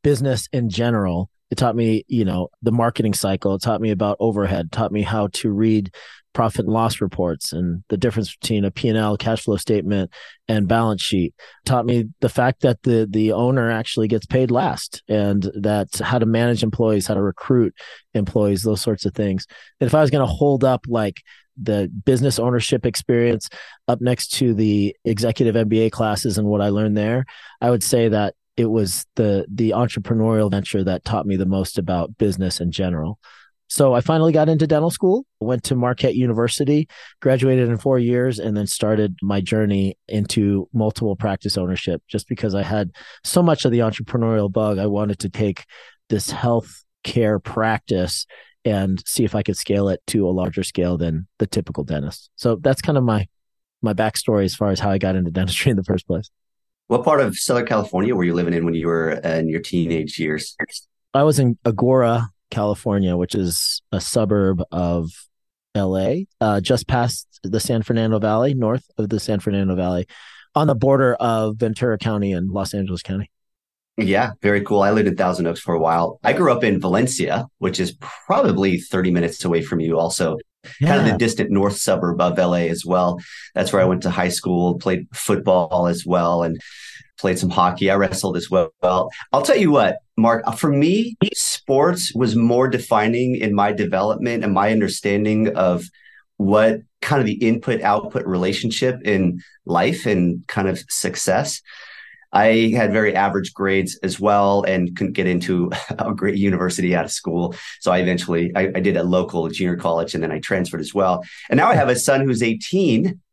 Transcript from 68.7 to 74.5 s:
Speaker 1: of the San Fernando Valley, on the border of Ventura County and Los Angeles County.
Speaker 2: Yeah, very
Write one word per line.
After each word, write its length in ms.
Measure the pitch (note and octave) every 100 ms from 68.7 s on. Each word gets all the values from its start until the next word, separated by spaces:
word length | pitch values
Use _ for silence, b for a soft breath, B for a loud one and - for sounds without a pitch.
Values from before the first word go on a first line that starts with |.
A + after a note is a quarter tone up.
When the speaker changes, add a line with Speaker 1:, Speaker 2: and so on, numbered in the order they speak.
| B2+ _ -
Speaker 1:
of 100 | G#2
the 100 | G#2+
San 200 | - G#2
Fernando 360 | G#2+ G2 G2 F#2
Valley, 320 | F2+ F2+ F#2+ B B B B
on 140 | C#3+ D3+
the 80 | B2
border 400 | C3+ C3+ C3 A#2+
of 420 | A#2+ A2+ A2 A2
Ventura 400 | A#2 A2 B2 G#2+
County 340 | A2+ G#2+ G2
and 200 | F2+ F#2+
Los 240 | G2 F#2+ G#2
Angeles 260 | F#2+ F2+
County. 300 | - F#2+ G#2 _ _ _ _ _ _ -
Speaker 2:
Yeah, 340 | G2 G2 B2 -
very 180 | G2+